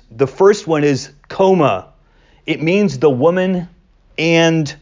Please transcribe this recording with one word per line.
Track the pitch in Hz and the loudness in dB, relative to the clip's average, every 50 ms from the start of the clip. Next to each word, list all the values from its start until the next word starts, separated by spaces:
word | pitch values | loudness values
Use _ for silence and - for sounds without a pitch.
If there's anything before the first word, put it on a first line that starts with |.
| - - | -20 -12
The | - 113 139 | -6 -4 -4
first | 127 - - 196 196 220 202 - | -2 0 2 4 4 4 2 0
one | 160 160 151 147 | -4 -2 0 0
is | 147 139 123 - - - _ _ - | 0 0 -2 -6 -10 -20 _ _ -10
Coma. | - - 196 190 190 180 151 127 101 92 - - _ _ _ _ _ _ _ _ _ _ _ | -4 0 2 2 2 2 2 0 0 -2 -8 -12 _ _ _ _ _ _ _ _ _ _ _
It | - 160 131 | -8 -6 -4
means | 147 160 185 202 208 185 135 127 | -2 -2 0 0 0 -2 -2 0
the | 156 151 | 0 0
woman | 131 120 139 170 180 185 185 185 185 180 170 - _ _ _ _ _ _ _ _ _ - | 0 2 0 0 0 0 -2 -2 -2 -4 -6 -10 _ _ _ _ _ _ _ _ _ -4
and | 156 165 165 165 165 165 165 160 156 139 - - | -2 0 2 2 2 2 2 0 -2 -4 -8 -14